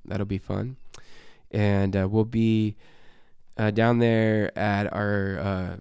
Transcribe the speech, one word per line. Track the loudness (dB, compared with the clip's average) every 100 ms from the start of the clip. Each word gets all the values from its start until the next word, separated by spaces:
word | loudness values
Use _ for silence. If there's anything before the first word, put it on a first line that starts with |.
that'll | -8 -6 -4
be | -6
fun. | -6 -6 -6 -10 -16 -18 -18 -18 -20 -20 -8
And, | 0 2 4 2 2
uh, | 0
we'll | 2 0
be, | 2 2 2 0 -6 -16 -20 -20 -20 -20 -20 -14 -2
uh, | 0
down | 2 4 4
there | 4 4 4 2 0 -2
at | -2 0 -2
our, | -2 -2 -2 -2 -4
uh, | -4 -4 -4 -10